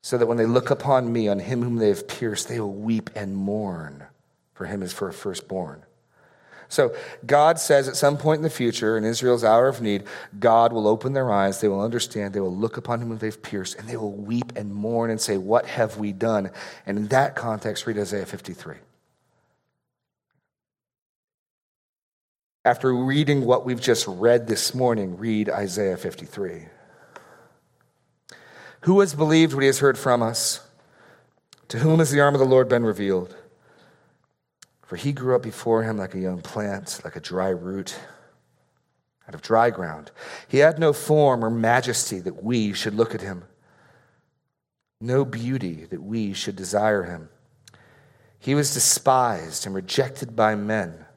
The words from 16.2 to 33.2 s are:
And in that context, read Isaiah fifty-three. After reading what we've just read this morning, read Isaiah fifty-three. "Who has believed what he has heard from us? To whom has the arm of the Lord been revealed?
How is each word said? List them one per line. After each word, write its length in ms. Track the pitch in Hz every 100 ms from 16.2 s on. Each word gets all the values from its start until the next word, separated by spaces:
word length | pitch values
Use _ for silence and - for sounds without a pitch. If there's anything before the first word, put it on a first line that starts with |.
| 113 107 95 - - - -
And 100 | 101
in 120 | 104
that 280 | 131 139 -
context, 500 | 120 110 113 101 -
read 120 | 104
Isaiah 260 | 98 104
fifty-three. 540 | 92 101 - 87 85 73 _ _ _ _ _ _ _ _ _ _ _ _ _ _ _ _ _ _ _ _ _ _ _ _ _ _ _ _ _ _ _ _ _ _ _ _ _ _
After 300 | 120 120 131
reading 500 | 123 131 143 147 143
what 220 | 120 127 123
we've 140 | 120
just 260 | 123 113 -
read 380 | 92 113 120 113
this 280 | 110 -
morning, 440 | 127 127 113 95 87
read 320 | 113 107 104
Isaiah 480 | 98 101 90 101 90
fifty-three. 680 | 90 - - - 95 85 80 _ _ _ _ - - - _ _ _ _ _ _ _ _ _ - - - - -
"Who 180 | - 190
has 140 | 196
believed 380 | 147 156 160 160
what 80 | 135
he 60 | 135
has 140 | 131
heard 180 | 139 120
from 240 | 135 120
us? 380 | 113 117 - - - _ _ _ - _ _ _ _ _ _
To 120 | 117
whom 180 | 156 160
has 120 | 156
the 100 | 143
arm 140 | 143
of 60 | 143
the 60 | 131
Lord 220 | 131 120
been 160 | 120
revealed? 520 | 113 98 101 92